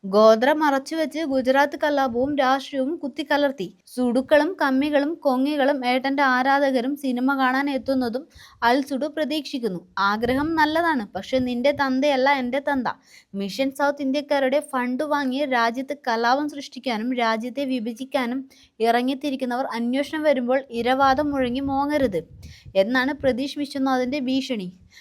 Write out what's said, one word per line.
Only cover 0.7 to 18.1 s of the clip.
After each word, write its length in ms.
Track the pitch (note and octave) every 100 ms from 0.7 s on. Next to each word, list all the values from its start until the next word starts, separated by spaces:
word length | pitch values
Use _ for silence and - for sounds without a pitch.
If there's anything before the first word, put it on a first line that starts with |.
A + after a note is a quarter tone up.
| C4+ C#4 D#4+ D4+ C#4+
ഗുജറാത്ത് 600 | D#4+ C4 B3+ C4+ C#4+ C#4+
കലാപവും 520 | D4+ C#4+ C4 A#3 C4+ D4
രാഷ്ട്രീയവും 580 | G#3+ C4+ C4 C#4 C4 E4+
കുത്തിക്കലർത്തി. 720 | C#4+ - D4+ C#4+ C#4+ C4+ F3+ - -
സുഡുക്കളും 680 | - B3 A#3+ C4 D4+ D4+
കമ്മികളും 580 | F#4+ D4 C4 D4 D4 C#4+ E4
കൊങ്ങികളും 720 | C#4+ B3+ C#4 D4+ C4+ C#4+ B3
ഏട്ടന്റെ 380 | B3+ C4+ C#4
ആരാധകരും 720 | C#4 B3+ C4 C#4 C#4 C4 B3 C#4+
സിനിമ 380 | C4+ A#3+ B3+ C4+
കാണാൻ 320 | C4 C4 C#4
എത്തുന്നതും 540 | C4+ C4+ C4 A#3+ A#3+ E4 - - _
അൽസുഡു 420 | A#3+ C4 C4+ C4+ D4
പ്രതീക്ഷിക്കുന്നു. 760 | D4+ D4+ D#4 C4+ C#4 A3+ F3 - -
ആഗ്രഹം 580 | G3 G#3+ A#3+ C4 D#4 D#4+
നല്ലതാണ്, 500 | D4+ D#4+ E4+ D4 G#3
പക്ഷെ 320 | F#3 - C4
നിന്റെ 320 | B3 A#3+ C4+
തന്തയല്ല 580 | C#4+ C4+ C4 D4 C4+ C4
എന്റെ 280 | C#4 B3 C4+
തന്ത. 280 | C#4+ C#4 G#3 - _ - _ G3
മിഷൻ 360 | G3 G3 C4+
സൗത്ത് 300 | C4+ C#4+ C#4+
ഇന്ത്യക്കാരുടെ 600 | C4+ C#4+ D4 C#4+ C4+ C#4+ D4
ഫണ്ട് 320 | C4 B3 B3+
വാങ്ങി 380 | D4 D4 C4+ C4 D4
രാജ്യത്ത് 520 | B3 A#3 A#3+ C4+ D4 B3+
കലാപം 400 | A3+ A#3 C4+ D4
സൃഷ്ടിക്കാനും 640 | C#4+ - B3+ B3+ G#3+ A#3
രാജ്യത്തെ 520 | B3 A3+ A3 A#3+ B3 C#4
വിഭജിക്കാനും 720 | B3+ A3 A#3 C4